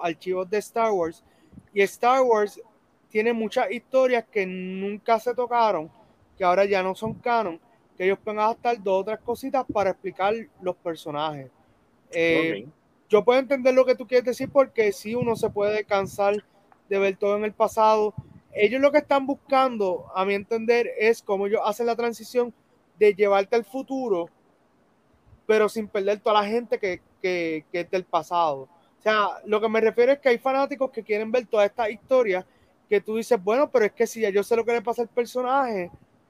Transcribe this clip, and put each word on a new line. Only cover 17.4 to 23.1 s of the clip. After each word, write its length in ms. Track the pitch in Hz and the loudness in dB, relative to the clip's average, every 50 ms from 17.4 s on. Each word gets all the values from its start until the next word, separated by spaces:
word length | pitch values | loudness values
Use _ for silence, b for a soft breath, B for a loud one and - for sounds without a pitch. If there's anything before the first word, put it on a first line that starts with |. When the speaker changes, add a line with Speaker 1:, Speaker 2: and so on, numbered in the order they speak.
| 214 | -2
Speaker 1:
el 100 | 214 202 | -4 0
pasado. 600 | - 226 202 - 226 220 214 220 214 214 214 - - - - - - _ _ - | 0 0 0 2 2 4 4 4 4 2 -2 -4 -8 -16 -16 -20 -20 _ _ -2
Ellos 280 | - 208 208 226 269 | 0 2 2 2 4
lo 100 | 269 285 | 2 4
que 80 | 277 302 | 4 4
están 260 | 285 - 285 277 269 | 2 4 0 0 2
buscando, 800 | 262 285 - _ - 269 262 262 262 240 220 202 185 180 160 - - - | 0 -4 -6 _ 0 2 2 2 2 0 -2 -2 -2 -2 -4 -8 -8 -4
a 120 | 185 190 | -2 -2
mi 100 | 196 202 | 0 -2
entender, 560 | 202 202 - 233 226 226 220 240 240 233 - - - | -4 -4 -4 -6 -4 0 0 0 0 0 -2 -4 0
es 240 | 214 226 233 - - | 2 2 2 2 0
cómo 240 | - 202 190 202 202 | -4 -2 -2 0 0
ellos 140 | 208 214 160 | 0 0 0
hacen 220 | 214 208 - 240 233 | -2 -2 -2 -2 -2
la 80 | 233 | -2
transición 580 | 226 233 240 226 - 220 - - 247 240 247 - _ _ _ _ _ _ _ _ _ | -2 -2 -4 -6 -6 -14 -4 -2 -2 -2 -2 -6 _ _ _ _ _ _ _ _ _
de 160 | 208 208 | 4 4